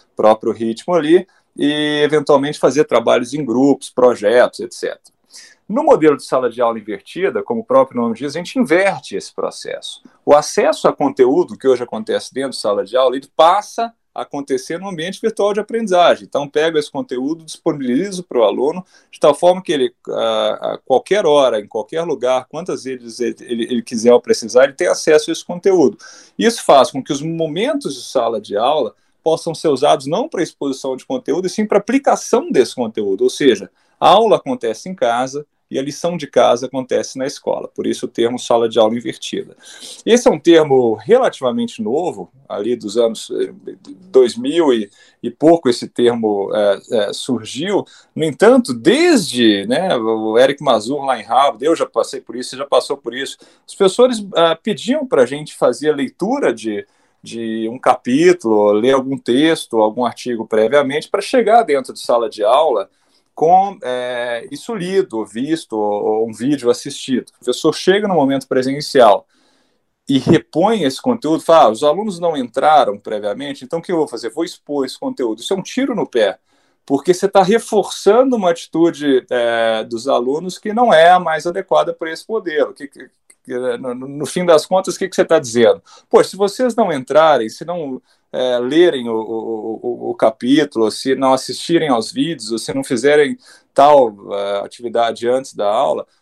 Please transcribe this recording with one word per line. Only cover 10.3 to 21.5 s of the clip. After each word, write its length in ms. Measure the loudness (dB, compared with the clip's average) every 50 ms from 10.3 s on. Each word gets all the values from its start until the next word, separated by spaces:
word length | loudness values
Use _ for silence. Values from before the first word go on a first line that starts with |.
| 4
acesso 540 | 4 4 0 -2 0 0 0 0 0 0 0
a 40 | 0
conteúdo, 640 | 0 -2 -2 2 2 4 4 4 2 0 -2 -4 -4
que 100 | 0 0
hoje 140 | 0 0
acontece 500 | -2 -8 -8 -10 -6 -4 -4 -6 -6 -6
dentro 200 | -8 -8 -8 -8
de 40 | -8
sala 300 | -6 -4 -2 -2 -2 -2
de 100 | -2 0
aula, 180 | 0 0 0 0
ele 140 | -4 -10 -8 _
passa 560 | 4 4 4 4 2 -2 -6 -8 -6 -8 -8 _ _ _ _ -12
a 80 | -12
acontecer 560 | -12 -10 -10 -10 -6 -4 -4 -6 -4 -6 -10 -10
no 100 | -8 -10
ambiente 320 | -10 -8 -8 -10 -8 -4
virtual 320 | -6 -4 -2 0 0 0
de 80 | 0 -2
aprendizagem. 640 | -4 -4 -6 -4 -2 2 4 4 6 4 4 2 -2
Então, 240 | -8 -6 -6 -6 -4
pego 300 | -2 -2 -2 0 0 -2
esse 120 | -4 -4
conteúdo, 540 | -8 -10 -8 -6 -6 -6 -4 -6 -6 -8 -12
disponibilizo 800 | -20 -14 -6 -4 -4 -4 -4 -4 -2 -2 -2 -2 -4 -8 -10
pro 220 | -10 -4 0 2 2
aluno, 380 | 2 2 0 -2 -2 -2 -6 -10 _ _ _ _ _
de 100 | _ 2
tal 140 | 2 2 2
forma 280 | 4 4 2 2 2
que 80 | -2 -4
ele, 240 | -2 -2 -2 -2 _ _ _ -8
a, 640 | -6 -4 -2 -2 -2 -2 -2 -2 -4 -4 -6 -8
a 60 | -8 -6
qualquer 440 | _ 2 2 2 2 0 -2 0 2
hora, 340 | 4 4 4 4 4